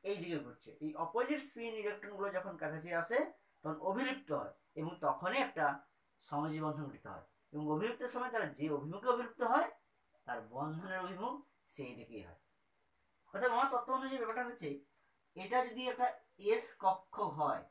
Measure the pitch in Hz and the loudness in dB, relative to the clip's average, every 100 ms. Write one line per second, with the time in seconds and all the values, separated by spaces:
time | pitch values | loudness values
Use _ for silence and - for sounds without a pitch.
0 | 185 202 170 156 120 120 110 - 151 151 | -2 -4 -2 -2 -4 -12 -18 -8 -6 -2
1 | 165 226 254 294 - 233 233 220 208 208 | 0 2 2 2 -2 -6 -6 -2 -4 -4
2 | 208 196 202 185 190 170 156 160 170 170 | -8 -4 -2 0 -4 -4 -4 -4 -2 0
3 | 170 247 311 - _ _ 156 156 185 208 | 4 4 2 -4 _ _ -6 -2 0 2
4 | 269 269 - 139 - - _ 156 160 165 | 0 -2 -2 -2 -2 -10 _ -6 -6 0
5 | 151 - 180 262 262 - 151 - - _ | 0 2 2 2 2 4 2 2 -8 _
6 | _ _ - 147 156 156 151 147 139 - | _ _ -4 -2 0 0 -2 -2 -6 -8
7 | 143 - - _ _ 147 151 156 220 233 | -12 -12 -14 _ _ -4 0 2 2 -2
8 | 247 240 254 233 170 139 156 143 147 196 | -2 -2 0 0 0 -2 0 0 -2 -2
9 | 247 240 240 - 240 277 349 - _ _ | 2 2 2 0 6 6 6 -2 _ _
10 | _ _ - 117 110 123 151 160 190 185 | _ _ -6 -6 -4 -4 -4 -4 -4 -4
11 | 202 185 233 294 - _ - - 127 117 | -4 -4 -4 -4 -10 _ -14 -10 -8 -10
12 | 117 113 85 85 _ _ _ _ _ _ | -12 -12 -12 -18 _ _ _ _ _ _
13 | _ _ _ 196 240 233 269 247 247 262 | _ _ _ 2 4 6 4 4 2 0
14 | 269 269 226 233 240 - 156 139 - _ | 0 -2 -2 -2 -2 -4 -6 -6 -10 _
15 | _ _ _ - 196 247 254 254 254 247 | _ _ _ -12 2 2 2 -2 -2 2
16 | 247 - _ - 202 220 - - 190 190 | 0 0 _ -2 4 4 2 2 2 2
17 | - - 156 147 147 131 - | -4 -2 -2 2 2 2 -4